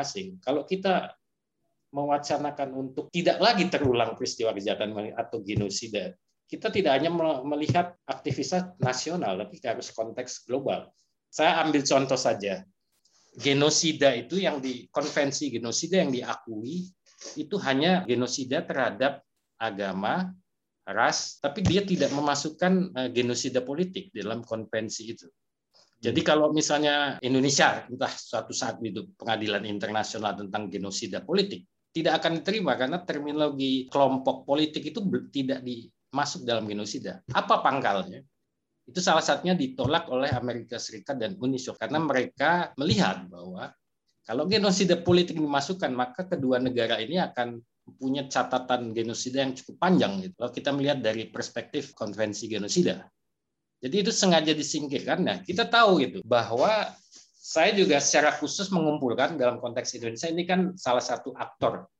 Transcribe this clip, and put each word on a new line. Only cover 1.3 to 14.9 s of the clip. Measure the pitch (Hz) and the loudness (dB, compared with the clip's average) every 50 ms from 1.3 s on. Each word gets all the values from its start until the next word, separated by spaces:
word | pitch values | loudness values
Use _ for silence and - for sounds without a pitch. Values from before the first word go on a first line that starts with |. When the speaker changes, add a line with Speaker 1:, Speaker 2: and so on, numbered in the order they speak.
| _ _ _ _ _ _ _ _ _ _ _ _ | _ _ _ _ _ _ _ _ _ _ _ _
Speaker 1:
mewacanakan | 139 143 143 143 143 143 - - 151 135 147 143 139 - 139 131 | -6 -4 0 0 0 0 0 0 -2 -2 -2 -4 -4 -4 -6 -6
untuk | 131 135 135 131 - 147 - - | -4 -6 -8 -6 -6 -8 -8 -4
tidak | - 170 175 180 - - 185 | -2 0 2 2 4 4 4
lagi | 233 220 190 165 - | 4 4 4 2 2
terulang | - 131 143 127 120 117 113 113 110 | 2 2 2 4 4 2 2 0 -2
peristiwa | - 127 - - - 113 110 107 | -4 -6 -6 -2 0 0 0 0
kejahatan | 101 98 104 95 - 107 104 107 104 107 113 - | 0 -2 -2 -2 -2 -2 -4 -4 -6 -6 -6 -6
atau | 113 113 - 117 110 98 | -6 -6 -6 -6 -8 -6
genosida | 104 107 110 104 95 - - 113 107 104 101 92 92 - _ _ _ _ _ _ | -4 -2 -2 -2 -2 -4 -6 -8 -6 -6 -6 -6 -6 -10 _ _ _ _ _ _
kita | - 151 - - 330 | -14 -10 -6 -4 -2
tidak | - 202 170 147 135 131 | 0 2 4 4 4 4
hanya | 160 170 | 4 2
me-, | 170 170 160 160 147 127 131 | 2 2 2 0 0 -2 -2
melihat | 143 147 147 151 - - 175 175 - - _ _ | -4 -2 -2 0 2 2 2 2 0 -4 _ _
aktivitas | - 131 - - 156 139 - - - 180 180 180 - - - | -10 -8 -6 -4 -4 -4 -4 -2 -2 -2 -2 -2 -4 -4 -2
nasional, | 139 127 127 - - 151 175 180 127 101 92 95 | -2 -2 -2 -2 -4 -4 -4 -2 -2 -2 -2 -4
tapi | 104 - 170 - | -4 -8 -10 -8
kita | - 120 110 | -6 -4 -4
harus | 120 - - | -4 -6 -10
konteks | - 113 113 113 - 127 127 - - - - | -6 -6 -6 -6 -6 -10 -10 -10 -10 -12 -8
global. | - 127 139 135 107 92 82 - - _ _ _ _ _ _ _ _ | -4 -4 -2 0 -2 -2 -4 -6 -10 _ _ _ _ _ _ _ _
Saya | - - 156 170 165 165 143 | 0 4 4 4 4 4 2
ambil | 156 147 143 | 4 2 2
contoh | 135 - 143 135 135 131 135 | 4 4 4 4 4 2 0
saja. | - - 123 110 101 101 98 95 - - _ _ _ _ _ _ _ _ _ _ _ _ _ - | 2 2 2 0 0 -2 -4 -4 -6 -8 _ _ _ _ _ _ _ _ _ _ _ _ _ -10
Genosida | 117 117 139 139 143 147 151 151 - 170 156 143 131 139 135 120 | -2 0 2 4 4 4 4 4 2 0 0 2 4 4 4 4
itu | 113 117 - 170 196 | 2 -2 -4 -2 0
yang | 185 156 147 139 131 | 0 0 -2 -2 -4
di, | 131 123 120 - | -6 -8 -8 -10
konvensi | - | -6